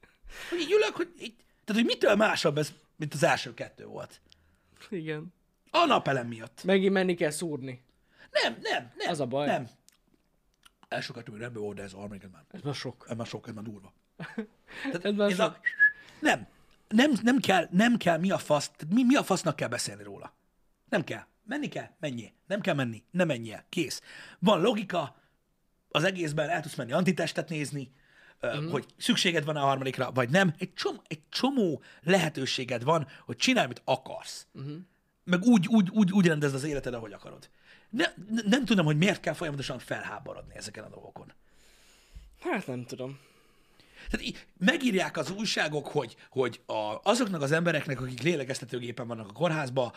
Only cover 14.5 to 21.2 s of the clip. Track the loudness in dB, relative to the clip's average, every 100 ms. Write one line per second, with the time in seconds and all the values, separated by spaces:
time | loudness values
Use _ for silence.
14.5 | _ -20 -12 -6 -4 -2 2 2 2 0
15.5 | -2 -6 2 2 2 -12 -2 2 2 -2
16.5 | _ _ _ 0 4 6 4 4 4 4
17.5 | 4 4 4 4 4 4 2 2 0 2
18.5 | 0 0 -8 0 4 6 6 4 0 0
19.5 | -2 -2 -4 -6 -8 -14 -14 -16 _ _
20.5 | _ _ _ _ -2 -2 -8